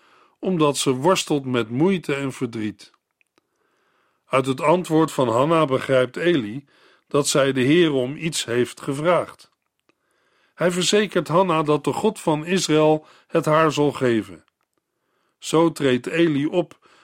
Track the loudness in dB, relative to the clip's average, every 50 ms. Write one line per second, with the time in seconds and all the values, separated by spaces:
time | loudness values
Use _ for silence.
0 | _ _ _ _ _ _ _ -8 -4 -2 0 2 2 0 0 0 -2 -2 -2 0
1 | 2 0 0 0 0 -2 -4 -4 -2 -2 -2 -2 -2 -2 -2 0 0 0 0 -2
2 | -4 -6 -6 -6 -6 -8 -6 -6 -8 -8 -6 -6 -8 -8 -8 _ -20 -20 _ _
3 | _ _ _ _ _ _ _ _ _ _ _ _ _ _ _ _ _ _ _ _
4 | _ _ _ _ _ -2 -2 -2 0 -2 -4 -2 2 2 2 2 2 0 2 2
5 | 2 0 0 -2 0 0 2 2 2 2 2 2 2 0 -2 -2 0 0 2 2
6 | 2 0 -4 -4 0 0 0 0 -2 -4 -10 -12 -14 _ _ _ _ _ _ _
7 | _ -2 -2 0 0 2 2 2 2 2 2 0 2 4 4 4 4 2 2 0
8 | -2 -4 -6 -8 -8 -6 -6 -6 -6 -4 -2 -2 -2 -2 -4 -12 -10 -8 -6 -2
9 | 0 0 0 0 -2 -4 -12 _ -20 _ _ _ _ _ _ _ _ _ _ _
10 | _ _ _ _ _ _ _ _ _ _ _ -2 0 0 0 0 -2 2 2 2
11 | 0 0 -2 -4 -2 0 2 2 2 2 2 0 2 0 0 0 0 -2 -4 0
12 | -2 -2 -2 -2 -2 -2 -2 -2 -2 -2 -2 -2 0 2 2 4 4 4 4 2
13 | -2 -10 _ _ _ _ -2 -2 2 2 4 4 4 2 2 2 0 0 0 0
14 | 0 0 0 0 -2 -6 -12 -20 _ _ _ _ _ _ _ _ _ _ _ _
15 | _ _ _ _ _ _ _ _ -8 -2 2 2 2 2 0 0 0 0 0 0
16 | -2 -4 -2 -2 0 0 0 -2 -2 -2 -2 -2 -2 -4 -8 _ _ _ _ _